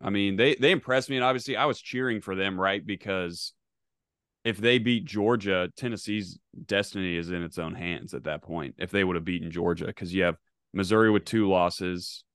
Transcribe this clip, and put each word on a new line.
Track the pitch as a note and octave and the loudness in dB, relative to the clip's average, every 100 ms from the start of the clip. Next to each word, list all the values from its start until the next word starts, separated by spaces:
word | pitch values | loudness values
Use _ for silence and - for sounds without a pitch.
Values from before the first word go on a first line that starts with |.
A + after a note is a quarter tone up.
I | - | -4
mean, | G2+ G2+ G2 | 0 0 2
they, | C3 | 2
they | C3 C3+ | 4 2
impressed | F3+ - C3 C3 | 2 0 -2 0
me, | C3+ | 0
and | |
obviously | B2+ C3 A#2 A2+ | 0 0 -4 -2
I | C#3+ | 0
was | B2 | -2
cheering | - B2 B2+ A2 | -6 -4 -2 -2
for | - | -4
them, | F#2+ G2 F#2 | -2 -2 0
right? | F#2+ G2+ | 0 0
Because | G2 G2 G#2 F#2+ F2 E2+ - - _ _ _ _ _ _ _ _ | -4 -8 -4 -4 -4 -8 -12 -16 _ _ _ _ _ _ _ _
if | A#2 G2 | -6 0
they | A#2 B2 | 2 4
beat | A2+ A#2+ | 2 0
Georgia, | E2+ G#2 G#2 A#2+ G2+ F#2 F2+ - | -2 0 2 2 2 0 -2 -4
Tennessee's | B2+ G#2+ - G#2+ F#2 - _ - - | -8 -6 -6 -6 -6 -12 _ -18 -4
destiny | G2+ G2+ G2+ F#2 E2+ | -2 -2 -4 -2 -2
is | E2+ | -4
in | F2+ | -6
its | E2 - | -6 -6
own | E2 | -8
hands | - F2 F2 - | -8 -8 -8 -8
at | C#2+ | -10
that | C2+ D2+ | -8 -8
point, | - E2 C#2 - | -8 -8 -8 -8
if | F2+ | 2
they | G2+ | 4
would | F#2 F2 | 6 2
have | |
beaten | E2 F2+ E2+ | 0 -4 -4
Georgia, | E2+ E2+ E2 - | 0 0 0 -2
'cause | - F2+ | -6 -2
you | F#2 | 2
have | F2 D#2+ _ _ _ | 2 2 _ _ _
Missouri | G2 F#2+ A2 A2 | -4 4 6 6
with | G#2 | 6
two | - A2+ G2+ | 4 2 4
losses, | F#2+ F2 - F2+ F2+ - - - | 4 4 0 -4 -4 -8 -14 -20